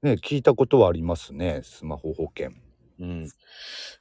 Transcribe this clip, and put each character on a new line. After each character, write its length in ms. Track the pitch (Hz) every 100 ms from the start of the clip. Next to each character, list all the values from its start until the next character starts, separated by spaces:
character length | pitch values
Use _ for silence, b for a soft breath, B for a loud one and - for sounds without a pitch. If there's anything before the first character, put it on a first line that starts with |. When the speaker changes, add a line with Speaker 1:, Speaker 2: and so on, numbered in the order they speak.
Speaker 1:
ね、 120 | 147
聞 220 | 170 - 147
い 80 |
た 100 | 127
こ 140 | 127 135
と 140 | 135
は 80 | 98
あ 20 |
り 100 | 82
ま 140 | 82 85
す 180 | -
ね、 280 | - 90 73
ス 220 | - - 78
マ 100 | 76
ホ 160 | 80
保 140 | - 78
険。 260 | - - - _ _ _ _
Speaker 2:
う 60 | 90
ん。 240 | 87 78 _ B B B B B B